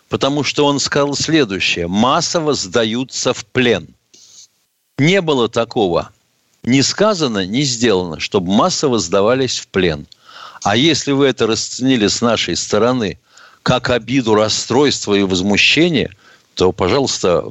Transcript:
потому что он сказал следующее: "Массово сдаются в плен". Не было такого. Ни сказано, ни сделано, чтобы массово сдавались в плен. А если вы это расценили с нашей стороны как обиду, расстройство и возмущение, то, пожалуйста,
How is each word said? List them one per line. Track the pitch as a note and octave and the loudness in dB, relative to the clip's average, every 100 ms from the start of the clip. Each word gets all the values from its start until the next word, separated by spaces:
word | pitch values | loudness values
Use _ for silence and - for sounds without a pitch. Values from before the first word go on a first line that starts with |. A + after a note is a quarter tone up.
| - | -8
потому | G#2 C#3 D3 C3 | -2 0 0 -2
что | - C#3+ | 0 0
он | C#3 | 0
сказал | - D3 C#3+ C#3 | -2 -2 -2 -2
следующее: | - D#3+ A2+ F#2+ - F2 E2+ | 0 2 2 -2 -2 -2 -2
"Массово | G2 A#2+ E3 D#3+ F3 D3+ | 2 2 2 0 -2 -2
сдаются | B2+ F#2+ A#2+ A2+ A#2 C3 - C3 | -2 -2 0 0 -2 -6 -4 -4
в | A#2 - | -4 -4
плен". | B2+ A#2+ F#2+ C#2+ _ _ _ - - - _ _ _ _ - | 0 2 0 -2 _ _ _ -20 -20 -20 _ _ _ _ 0
Не | D3+ G3 | 2 2
было | D#3+ C3+ A2 | 0 0 0
такого. | A#2 A#2 B2+ F#2+ D#2+ - _ _ _ _ _ | 0 -2 0 0 0 -4 _ _ _ _ _
Ни | A#2 C3+ | 0 2
сказано, | B2+ - G#3+ F#3 C#3 G#2 F#2 | 2 0 0 0 -2 -2 -2
ни | A#2+ | -2
сделано, | C#3+ A#2+ A#2 F#2 F2+ D2+ | -2 0 2 2 -2 -8
чтобы | - G#2 F2 | -2 -2 0
массово | G#2 F3+ - D3 A#2 | 2 2 0 0 0
сдавались | E2+ G2 G#2 C3 B2+ - | 0 2 2 2 -2 -4
в | - | -4
плен. | G2 F2+ D2 C#2+ - - - - - | 0 0 -2 -10 -20 -20 -20 -20 -6
А | - A2 | -2 2
если | E3 C#3+ - | 2 0 0
вы | C#3 C#3 | 2 2
это | - A2 | 2 0
расценили | A2 - - C3 B2+ G2+ | -2 -4 -2 0 2 2
с | - | 0
нашей | A#2+ G#2+ - E2 | 0 0 -2 -4
стороны | - G#2+ A#2 B2+ G2 - _ - - _ | -2 0 2 0 -4 -8 _ -20 -20 _
как | - B2+ B2 | -2 -2 0
обиду, | B2 A#2 C3+ A2+ | -2 0 -2 2
расстройство | G#2+ G#2+ - - A#2+ C#3+ - - | 2 2 -2 -2 0 2 0 0
и | G2+ | 0
возмущение, | F#2+ F#2 G2 G2+ - D3 F3 C3+ E2 - _ _ _ - | 2 0 0 2 2 2 2 0 -4 -8 _ _ _ 0
то, | F#2 | 0
пожалуйста, | F2+ F#2 C3+ B2+ - G2 E2+ A1 | 2 0 0 -2 -2 0 0 -2